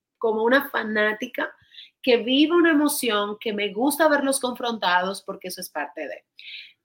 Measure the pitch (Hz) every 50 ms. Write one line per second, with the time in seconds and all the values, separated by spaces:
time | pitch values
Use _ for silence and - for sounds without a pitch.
0 | _ _ _ _ - 226 214 220 220 233 254 277 285 - - - 233 214 214 214
1 | 214 214 214 - - - - - - - - _ _ _ _ - - - _ _
2 | - 269 240 226 208 233 262 269 302 302 339 349 330 339 320 294 302 285 285 -
3 | - 240 214 208 208 208 208 208 - 233 208 202 202 208 190 202 247 294 294 -
4 | 330 311 294 277 269 269 269 - - 247 240 - 247 240 233 220 202 185 180 180
5 | 180 190 196 196 - - 190 185 - 180 180 - 180 - _ 156 143 143 - -
6 | 151 131 95 - _ _ _ _ - - - - - - _ _ _